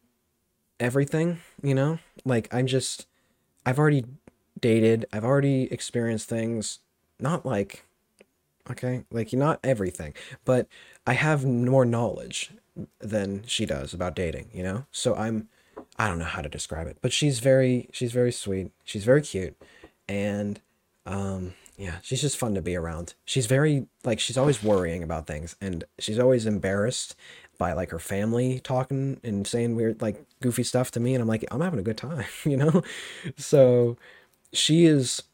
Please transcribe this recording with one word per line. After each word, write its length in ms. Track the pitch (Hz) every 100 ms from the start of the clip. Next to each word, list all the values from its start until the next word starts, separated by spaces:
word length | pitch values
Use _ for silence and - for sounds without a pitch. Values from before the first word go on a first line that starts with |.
| _ _ _ _ _ _ _ -
everything, 600 | 123 131 143 160 170 165 - -
you 120 | 139
know? 240 | 135 139 165 - - -
Like, 280 | 120 107
I'm 140 | 120 131
just, 400 | 131 - - - _ _ _ _ _ -
I've 140 | 127
already 260 | 151 147 123 135 - _ _ -
dated, 460 | 120 113 110 113 110
I've 140 | 104 117
already 380 | 139 139 131 127
experienced 580 | 120 - 120 117 113 -
things, 500 | 113 113 117 104 - _ _ _ -
not 260 | 135 170 -
like, 400 | 104 101 - - _ _ _ _ _ _ _ -
okay, 340 | 123 127 127 -
like, 220 | 113 110
not 260 | 127 143 -
everything, 500 | 127 123 95 - 78 - - - -
but 220 | 127 - - - - -
I 60 |
have 320 | 127 151 151 135
more 400 | 120 123 135 123
knowledge 640 | 117 117 - - - - 214 _ - 202 _
than 440 | 117 107 98 98 110
she 200 | - 101
does 280 | 71 67
about 220 | 87 90 80
dating, 340 | 90 76 -
you 100 | -
know? 220 | 90 98 139
So 240 | - 127 -
I'm, 320 | 110 110 107 _ _ - - -
I 100 | 110
don't 120 | 87
know 60 | 80
how 160 | -
to 80 | -
describe 380 | - - 78 82
it, 100 | -
but 120 | 127
she's 260 | - 147 123
very, 500 | 131 131 131 123 -
she's 200 | - 123
very 200 | 123 123
sweet, 400 | 117 - 95 90 -
she's 200 | - 107 101
very 160 | 143
cute, 340 | 147 98 90 - - - - _ -
and, 520 | 101 101 101 101 101 _ _ _ _ -
um, 480 | 98 98 95 90 - - -
yeah, 180 | 98 78
she's 200 | - 131
just 160 | 143 -
fun 160 | 120 98
to 60 |
be 140 | 87 87
around. 400 | 82 80 85 - -
She's 220 | 135 113
very, 400 | 131 156 147 - _
like, 160 | - 110
she's 180 | - 120
always 240 | 139 127
worrying 400 | 104 101 87 85
about 240 | 82 80 78
things, 280 | 76 82 -
and 240 | 98 85 - -
she's 220 | - 110
always 260 | 123 127 110
embarrassed 680 | 104 95 98 107 - - - - - - -
by, 160 | 90
like, 160 | 80 87
her 100 | 82
family 600 | - 98 107 117 127 127
talking 600 | - 127 135 139 135 127
and 240 | 120 101 98
saying 280 | 120 120 117
weird, 260 | 113 110
like, 220 | 113 104 - _
goofy 220 | 127 120
stuff 280 | 120 127 127
to 80 | -
me, 160 | 120 131
and 60 |
I'm 60 | 113
like, 180 | 110 -
"I'm 100 | 117
having 180 | 175 147
a 40 |
good 140 | 95 107
time," 280 | 120 165 104 -
<laughs> 100 | -
you 120 | 135
know? 260 | 147 170 - - - - 160 -
So 600 | - 151 127 123 120 120 - - _ _ _
she 320 | - - 156 165
is, 380 | 147 123 - -